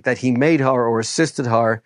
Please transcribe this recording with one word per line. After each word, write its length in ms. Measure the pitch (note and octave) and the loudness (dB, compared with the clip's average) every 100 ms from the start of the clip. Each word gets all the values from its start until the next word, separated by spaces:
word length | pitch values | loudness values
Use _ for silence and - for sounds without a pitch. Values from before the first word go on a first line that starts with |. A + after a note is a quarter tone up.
that 140 | C3 A#2+ | -4 -2
he 120 | B2+ | 0
made 300 | A#2+ D3+ D#3+ | 2 2 2
her 260 | C3 B2+ A#2 | 2 0 0
or 140 | A2+ | -2
assisted 460 | - - D#3+ - A#2+ | -2 -2 -2 -2 0
her 360 | A2+ A2+ A2 | 2 2 -2